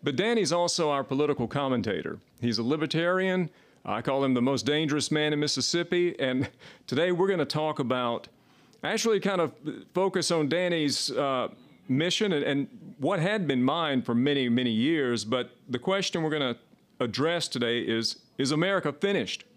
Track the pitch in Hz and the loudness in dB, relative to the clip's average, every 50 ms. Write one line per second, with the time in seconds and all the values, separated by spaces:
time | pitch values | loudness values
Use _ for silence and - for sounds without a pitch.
0 | - 139 143 123 185 220 240 233 196 139 165 175 175 170 - - 170 151 143 139 | -2 -2 0 0 0 2 2 2 2 2 2 0 0 0 0 0 0 0 0 0
1 | 135 - 135 135 147 143 143 - 123 110 - 147 143 135 131 120 101 113 98 85 | -2 -2 0 0 0 0 0 -2 -2 -4 -2 -2 0 2 0 0 0 0 -2 -2
2 | 73 73 76 - - _ _ - - 120 113 104 113 117 143 160 151 156 - 160 | -4 -6 -8 -10 -14 _ _ -4 -2 -2 0 0 0 0 0 0 -2 -2 -2 0
3 | 170 175 180 185 185 190 185 185 180 156 - - - _ _ _ _ - 101 107 | 0 0 0 2 2 2 2 0 0 -2 -6 -16 -20 _ _ _ _ -6 -6 -4
4 | 117 - 135 135 135 135 131 123 120 131 139 127 - 117 147 151 160 151 143 151 | -2 0 0 2 2 2 2 2 2 2 0 0 0 0 0 0 0 0 0 -2
5 | 127 - 156 151 151 151 151 147 151 147 - - 127 - - 170 170 170 185 175 | -2 0 0 0 0 0 0 0 0 0 0 -2 -2 -2 0 -2 -2 0 0 0
6 | 175 175 - - 139 131 127 131 135 - - _ - - - - _ - - 127 | 0 0 0 -2 -2 -2 0 0 -2 -4 -6 _ -20 -20 -20 -20 _ -4 -2 0
7 | 165 180 180 165 185 196 196 175 147 135 - 151 156 156 151 151 143 117 127 127 | 2 2 2 2 2 0 2 0 0 -2 -2 -2 -2 -2 -2 -2 -2 -2 0 0
8 | 123 120 117 - - - _ _ _ _ _ _ - - - - - 147 196 220 | 0 -2 -2 -4 -6 -12 _ _ _ _ _ _ -20 -20 -20 -8 -6 -4 -2 0
9 | - 226 220 196 - 196 196 180 170 147 - - - 151 135 - - - _ 180 | 0 2 2 2 2 0 0 0 0 -2 -2 -8 -10 -10 -10 -10 -12 -6 _ 0
10 | 190 196 185 185 165 - 180 165 151 139 143 170 180 180 175 165 151 143 123 - | 0 0 0 0 0 0 2 2 2 2 2 0 0 0 0 0 0 0 0 -2
11 | - - 131 113 147 139 135 127 120 - - - - - - - - - 127 131 | -4 -4 -2 -2 0 0 0 0 -2 -4 -6 -12 -20 -20 -20 -20 -6 -2 0 0
12 | 156 180 175 - 220 208 180 147 143 - 143 139 139 - - - - - - - | 0 0 0 0 0 0 0 0 0 0 0 -2 -2 -4 -8 -20 -20 -20 -12 -4
13 | 127 147 202 180 156 185 214 220 185 147 139 127 123 127 147 170 165 151 139 127 | -2 -2 0 2 0 0 0 0 0 0 2 2 4 2 2 2 0 2 0 0
14 | - - 120 117 123 143 147 139 131 123 117 123 127 123 113 107 117 147 170 160 | 0 2 2 4 4 4 4 2 2 2 2 2 2 2 2 2 2 2 2 2
15 | 139 123 120 113 101 107 120 127 120 - - - - - 123 123 - - 185 196 | 2 0 0 -2 -2 -2 -2 -2 -2 -4 -10 -20 -12 -4 -4 -4 0 0 0 0
16 | 190 - - 175 160 156 147 151 143 127 120 - - _ - _ _ _ _ _ | 0 -2 -2 -2 -2 0 0 0 0 -2 -2 -4 -8 _ -20 _ _ _ _ _
17 | 127 120 101 120 139 160 170 170 156 - - 120 120 117 117 120 98 - 113 113 | -2 -2 0 0 0 0 0 0 -2 -4 -2 -2 0 0 0 0 0 0 0 0
18 | 117 113 - - - _ _ - 143 131 147 151 165 190 196 185 - 151 139 - | 0 -2 -4 -6 -14 _ _ -2 0 0 2 2 2 2 2 0 0 -2 -4 0
19 | - 196 202 180 117 90 - - - _ _ | 0 0 2 0 0 -2 -6 -10 -12 _ _